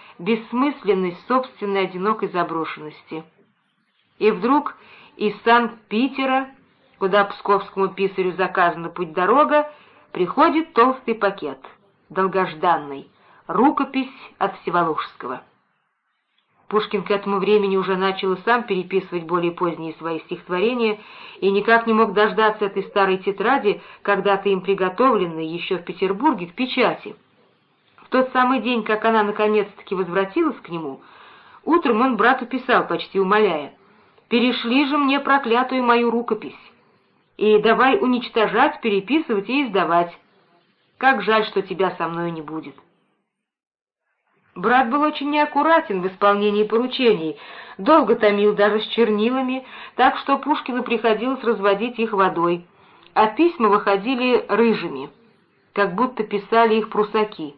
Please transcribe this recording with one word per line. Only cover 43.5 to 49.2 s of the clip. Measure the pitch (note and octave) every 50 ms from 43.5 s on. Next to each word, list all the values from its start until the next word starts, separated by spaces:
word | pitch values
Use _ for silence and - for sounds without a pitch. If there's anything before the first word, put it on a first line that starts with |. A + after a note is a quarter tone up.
| _ _ _ _ _ _ _ _ _ _ _ _ _ _ _ _ _ _ _ _ -
Брат | F3+ F3 A3+ B3 C4 B3 A3+
был | C#4+ C#4+
очень | D4+ D4+ D4+ - C#4 D4
неаккуратен | D4 D4 D4 D4 - C#4 D4 D#4+ E4 D#4+ - - G3 F3+
в | F3+
исполнении | F#3 F#3 - G3+ G3+ G3+ G3+ G#3 G#3 G3+ G#3 G#3+
поручений, | G#3+ A3 A#3 B3+ B3+ - C4 B3+ A3+ F#3+ E3 D#3+ D#3 D3 - - - - - - - -
долго | - F#3+ C4 D#4+ D#4 B3 G3 A#3
томил | A#3 A3 G#3 G3+ G3+ G#3 G#3 G#3
даже | G3+ G3+ G#3 G#3 A3
с | -
чернилами, | - - A3 A3+ G#3+ G#3+ G#3